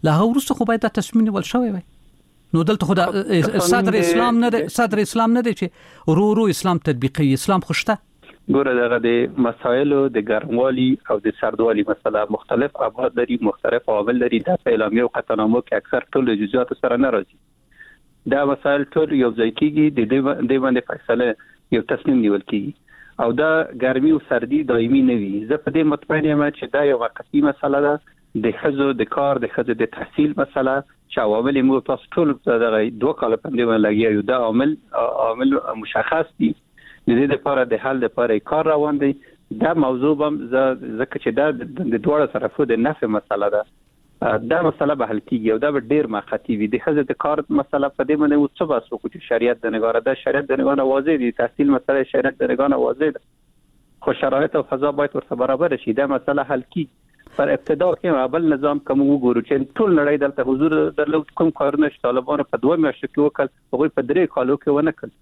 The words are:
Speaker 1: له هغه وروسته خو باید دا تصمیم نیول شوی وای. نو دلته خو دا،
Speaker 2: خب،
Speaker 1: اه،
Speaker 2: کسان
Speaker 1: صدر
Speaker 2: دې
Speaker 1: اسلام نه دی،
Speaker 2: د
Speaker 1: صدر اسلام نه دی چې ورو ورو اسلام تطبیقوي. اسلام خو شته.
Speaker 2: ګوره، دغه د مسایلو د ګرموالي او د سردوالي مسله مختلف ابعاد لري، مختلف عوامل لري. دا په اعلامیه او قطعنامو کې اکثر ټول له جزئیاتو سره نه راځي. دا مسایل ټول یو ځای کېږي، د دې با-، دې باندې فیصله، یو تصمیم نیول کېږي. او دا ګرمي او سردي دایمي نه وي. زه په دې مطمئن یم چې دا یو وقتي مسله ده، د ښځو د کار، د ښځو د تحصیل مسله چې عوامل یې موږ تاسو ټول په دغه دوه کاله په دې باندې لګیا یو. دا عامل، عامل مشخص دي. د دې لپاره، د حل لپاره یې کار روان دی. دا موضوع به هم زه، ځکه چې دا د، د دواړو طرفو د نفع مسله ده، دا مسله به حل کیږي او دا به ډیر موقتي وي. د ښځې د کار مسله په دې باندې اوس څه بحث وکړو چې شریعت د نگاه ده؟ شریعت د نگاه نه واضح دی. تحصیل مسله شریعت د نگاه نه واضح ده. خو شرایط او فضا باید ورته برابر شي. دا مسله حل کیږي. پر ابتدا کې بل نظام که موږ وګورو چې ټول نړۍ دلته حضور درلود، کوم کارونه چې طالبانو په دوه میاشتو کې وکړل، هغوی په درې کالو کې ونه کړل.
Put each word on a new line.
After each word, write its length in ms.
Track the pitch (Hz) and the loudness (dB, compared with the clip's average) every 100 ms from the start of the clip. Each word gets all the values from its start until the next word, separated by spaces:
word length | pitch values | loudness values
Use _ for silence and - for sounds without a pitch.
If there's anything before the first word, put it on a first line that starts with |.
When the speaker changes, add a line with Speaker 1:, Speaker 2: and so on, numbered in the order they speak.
Speaker 1:
له 80 | 156 151 | 2 4
هغه 100 | 214 | 4
وروسته 220 | 254 - 277 | 2 0 -2
خو 80 | 226 | 0
باید 140 | 226 220 | 0 0
دا 60 | - | -2
تصمیم 260 | - 226 220 | -2 0 0
نیول 180 | 196 - | 0 -2
شوی 200 | 247 247 | -2 -2
وای. 120 | 190 - - - _ _ _ _ | -4 -10 -20 -20 _ _ _ _
نو 100 | 165 165 | 0 2
دلته 160 | 208 160 | 0 0
خو 100 | 180 | 0
دا، 60 | 175 | 2
Speaker 2:
خب، 120 | 202 | 0
Speaker 1:
اه، 240 | 202 190 | 0 0
Speaker 2:
کسان 440 | 160 208 175 180 190 | 2 0 2 2 2
Speaker 1:
صدر 60 | |
Speaker 2:
دې 40 | - | 2
Speaker 1:
اسلام 440 | 170 170 240 233 | 2 2 2 2
نه 60 | 240 | 2
دی، 80 | 226 | 0
Speaker 2:
د 80 | 160 - | -2 -2
Speaker 1:
صدر 240 | 233 208 | 0 0
اسلام 320 | 202 226 226 240 | -2 0 2 2
نه 60 | 240 | 0
دی 60 | |
چې 140 | 208 175 _ - - - | -2 -6 _ -20 -10 0
ورو 220 | 160 208 | 2 4
ورو 160 | 214 220 | 2 2
اسلام 280 | 165 196 175 - | 0 0 -2 -2
تطبیقوي. 440 | 131 131 - 143 135 | -2 -2 0 0 0
اسلام 260 | - 190 - | 0 -2 0
خو 100 | 160 | -4
شته. 160 | - 208 _ _ - - - | -2 -4 _ _ -20 -20 -2
Speaker 2:
ګوره، 220 | 139 135 123 | 0 2 2
دغه 180 | 120 120 117 | 2 2 2
د 300 | 117 120 - 120 | 2 0 0 -2
مسایلو 520 | 120 127 123 143 143 139 | 0 -2 0 2 2 2
د 200 | 113 104 | 0 -2
ګرموالي 580 | 107 - 117 131 127 127 135 - | -2 -2 0 0 2 0 0 -2
او 100 | 110 110 | -2 -2
د 100 | - | -2
سردوالي 440 | 113 107 117 107 104 | -4 0 0 2 0
مسله 320 | 104 - 107 104 104 | -2 -2 -2 -2 -6
مختلف 420 | - 117 143 - 123 | -2 -2 -2 -2 -6
ابعاد 320 | 107 127 120 | -2 -4 -2
لري، 180 | 123 120 110 | -2 -2 -2
مختلف 380 | - - 120 - | -2 -2 -2 0
عوامل 360 | 107 104 123 120 | -2 0 0 0
لري. 140 | 113 - | 0 0
دا 100 | 180 - | -2 0
په 100 | 113 | 0
اعلامیه 320 | 107 110 123 | 0 0 0
او 60 | - | -2
قطعنامو 380 | - 92 107 120 | -4 0 2 2
کې 140 | - | 0
اکثر 380 | 107 - 131 - | -4 -2 -6 -2
ټول 180 | 139 127 | -2 0
له 100 | 107 | 0
جزئیاتو 400 | 104 127 123 135 | 0 -2 -2 -2
سره 160 | 131 120 | -2 2
نه 180 | 135 113 | 2 0
راځي. 220 | 92 _ _ _ _ _ - - _ _ - 135 | -4 _ _ _ _ _ -20 -20 _ _ -2 0
دا 100 | 143 | 0
مسایل 400 | 139 143 143 139 | 0 0 0 0
ټول 200 | - 156 143 | -2 0 2
یو 80 | 123 | 0
ځای 200 | 110 113 110 | 2 -2 0
کېږي، 260 | 151 151 151 139 | 0 2 2 2
د 20 | 110 | 0
دې 80 | 131 135 | 0 0
با-، 120 | 143 120 | -2 0
دې 80 | 135 135 | 0 2
باندې 160 | 123 - | 0 -2
فیصله، 440 | - - 117 123 110 - _ _ 117 | -12 -4 0 0 -2 -10 _ _ -2
یو 40 | - 135 | -2 -4
تصمیم 260 | - 131 110 | 0 2 4
نیول 180 | 101 - | 0 -2
کېږي. 220 | 107 101 - _ - - - | -4 -4 -10 _ -20 -20 -4
او 80 | 117 123 | -2 0
دا 80 | 156 160 160 127 | 2 2 -2 -2
ګرمي 280 | 127 131 143 | 0 2 2
او 80 | 156 - | 0 0
سردي 300 | 123 117 143 143 | -2 0 -2 0
دایمي 320 | 117 117 135 131 | 0 2 4 4
نه 80 | 120 | 2
وي. 240 | 101 101 107 | -2 -6 -4
زه 80 | 151 | -4
په 80 | - | -2
دې 120 | 151 156 | 0 0
مطمئن 320 | 147 - 156 151 | 0 -2 -2 2
یم 180 | 147 147 | 2 0
چې 200 | 147 139 139 | -4 -6 0
دا 80 | 143 | 2
یو 100 | 127 | 2
وقتي 420 | 113 - - 147 143 | -2 -6 -4 2 2
مسله 340 | 139 143 139 147 | 0 0 2 2
ده، 80 | 147 - _ _ 117 | 0 -6 _ _ -4
د 100 | 113 104 | -2 0
ښځو 280 | - 139 139 123 | -2 0 0 0
د 80 | 110 - | -2 0
کار، 260 | 139 135 | 0 0
د 80 | 117 - | -2 -4
ښځو 180 | 117 113 | -4 -2
د 80 | 117 - | -2 -4
تحصیل 360 | 139 - 151 - | -10 -2 0 0
مسله 380 | 139 - 131 135 | -4 -2 -2 -2
چې 340 | 135 _ _ - 110 | -6 _ _ -2 0
عوامل 320 | 107 123 139 | 2 2 2
یې 60 | 131 | 2
موږ 100 | 135 - | 2 0
تاسو 240 | 131 - - | -6 -4 -2
ټول 160 | 160 135 - | 0 0 0
په 100 | 117 | 2
دغه 160 | 117 110 110 113 | 2 2 0 0
دوه 160 | 127 156 | -2 0
کاله 180 | 120 113 | 0 -2
په 80 | - | -2
دې 160 | 127 120 | -2 0
باندې 160 | 113 104 | 2 2
لګیا 220 | 107 113 104 | 2 2 0
یو. 80 | 101 | 0
دا 80 | 127 117 | 0 0
عامل، 260 | 110 143 156 _ - 117 - 117 | 2 0 -2 _ -4 -2 0 -2
عامل 320 | 113 135 139 - - | 0 0 0 -2 -10
مشخص 500 | 104 - - 160 160 _ | -6 -4 -2 -2 -4 _
دي. 80 | 151 151 _ _ - - - | -2 -2 _ _ -20 -8 0
د 40 | 120 | 2
دې 80 | 139 | 2
لپاره، 340 | 143 - 135 123 | 0 0 0 0
د 100 | 113 | -2
حل 180 | 127 135 117 | -2 -2 -2
لپاره 320 | - 120 107 | -2 0 0
یې 120 | - | -2
کار 180 | 151 160 | -2 0
روان 320 | 151 151 147 | 2 0 0
دی. 80 | 139 139 - _ _ 107 151 | -2 -2 -10 _ _ -2 0
دا 100 | 165 | 2
موضوع 320 | 135 127 139 147 | 0 0 0 0
به 80 | 151 | 0
هم 180 | 147 123 131 | -4 -4 0
زه، 80 | 135 127 | 0 -2
ځکه 360 | 127 110 120 - | -8 -6 -6 -4
چې 60 | - 113 | -4 0
دا 100 | 147 | 0
د، 100 | 135 123 127 180 | -2 -8 -8 -4
د 40 | 113 160 | -2 0
دواړو 260 | 147 143 - | 0 0 -2
طرفو 320 | 110 - 139 | -6 -2 0
د 80 | 113 123 | 2 0
نفع 260 | 156 120 107 | -2 -2 -4
مسله 360 | - 101 101 104 | -4 -2 0 -2
ده، 60 | 107 _ _ _ _ _ 117 110 117 | -4 _ _ _ _ _ -2 -2 0
دا 60 | 160 | 0
مسله 320 | 165 - 143 147 | 0 -2 -2 -2
به 60 | 113 | -2
حل 100 | 107 | -4
کیږي 320 | - 123 110 | -4 -4 0
او 60 | 110 | 0
دا 60 | 147 | 0
به 80 | 143 113 | -2 0
ډیر 160 | 147 131 | 0 0
موقتي 420 | 107 - 110 - 113 | -4 -6 -8 -4 -2
وي. 60 | 107 | -2
د 100 | 117 - | -2 0
ښځې 180 | 147 135 | -2 -2
د 80 | 139 151 | -4 -2
کار 160 | 151 - 147 | -2 -2 -2
مسله 320 | 135 147 139 | -2 -2 -4
په 140 | - | -4
دې 120 | 135 151 | -2 0
باندې 140 | 147 147 | 2 2
اوس 100 | 143 - | 0 -2
څه 60 | 165 | -2
بحث 160 | 127 - | -2 -4
وکړو 240 | 113 - | -10 -10
چې 140 | 175 - | -12 -4
شریعت 340 | 113 117 117 117 | 0 0 0 -2
د 40 | 110 | -2
نگاه 260 | 113 117 117 | 0 0 0
ده؟ 80 | 135 | -4
شریعت 260 | - 139 143 | -2 -2 -2
د 100 | 135 | -2
نگاه 140 | 135 139 | 0 0
نه 60 | 135 | 2
واضح 260 | 135 139 156 | 0 0 0
دی. 80 | 120 - | 0 -2
تحصیل 320 | 117 - 143 135 | -4 0 2 2
مسله 340 | - 135 131 | 0 -2 0
شریعت 260 | 139 131 131 | -2 -2 -2
د 100 | 123 | -4
نگاه 160 | 127 139 | 0 0
نه 60 | 135 | 0
واضح 320 | 123 123 151 - | 0 0 -2 -4
ده. 60 | _ _ _ _ _ _ _ _ - | _ _ _ _ _ _ _ _ -4
خو 60 | 131 | -2
شرایط 340 | 135 135 151 160 | 0 0 0 -2
او 40 | 135 | -4
فضا 200 | 131 143 143 | -2 -2 0
باید 160 | 147 143 | -2 -4
ورته 200 | - 120 | -8 -4
برابر 340 | 127 135 170 135 - | -2 0 0 -2 -2
شي. 100 | 113 | -2
دا 80 | 139 135 | 0 -2
مسله 300 | - 143 139 | -2 -2 -2
حل 160 | 135 127 | -4 -4
کیږي. 340 | - 147 _ _ _ - - | -6 -6 _ _ _ -18 -4
پر 100 | 147 139 | 0 0
ابتدا 340 | - 151 180 165 | 0 0 0 0
کې 260 | - 147 127 151 | 0 0 0 0
بل 180 | 165 | 0
نظام 260 | 143 147 147 | 0 0 -2
که 140 | - 135 | 0 2
موږ 100 | 139 143 | 4 4
وګورو 260 | 123 117 - | 2 0 0
چې 60 | 139 135 - | -2 -2 0
ټول 100 | 220 170 | 2 4
نړۍ 160 | 147 147 139 | 4 2 0
دلته 200 | 143 127 | -2 -2
حضور 260 | 131 156 156 156 147 | 2 2 2 0 0
درلود، 340 | 147 156 151 - | 0 0 -4 -2
کوم 80 | 165 - | -2 0
کارونه 240 | 143 143 151 | -2 0 -2
چې 180 | - 123 | 0 -2
طالبانو 420 | 127 127 147 143 | -2 -2 -4 -2
په 120 | 123 127 | -2 0
دوه 180 | 165 156 | 2 0
میاشتو 220 | - 135 | -2 -8
کې 120 | - 147 | 0 0
وکړل، 240 | - 139 _ _ | 0 -4 _ _
هغوی 160 | 127 151 - | -2 -2 -2
په 40 | 123 | -2
درې 240 | 143 170 - | 0 0 0
کالو 240 | 127 143 | -2 -2
کې 40 | - 143 | 0 0
ونه 160 | 156 - | 0 -4
کړل. 160 | - _ | -12 _